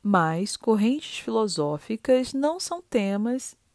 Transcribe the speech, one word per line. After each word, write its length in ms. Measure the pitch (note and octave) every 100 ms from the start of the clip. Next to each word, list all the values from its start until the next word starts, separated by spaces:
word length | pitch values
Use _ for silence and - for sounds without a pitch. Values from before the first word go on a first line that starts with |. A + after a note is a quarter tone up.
Mas 540 | G#3 F#3+ D#3+ E3 G3+ -
correntes 640 | - G#3+ A3 C#4+ - -
filosóficas 1120 | - A3+ G#3+ E3 D3 D3+ - A3 - B3+ B3+
não 260 | C4+ C#4+ F4
são 220 | - F4
temas 760 | - A#3+ G3 G3+ A3 B3+ - - _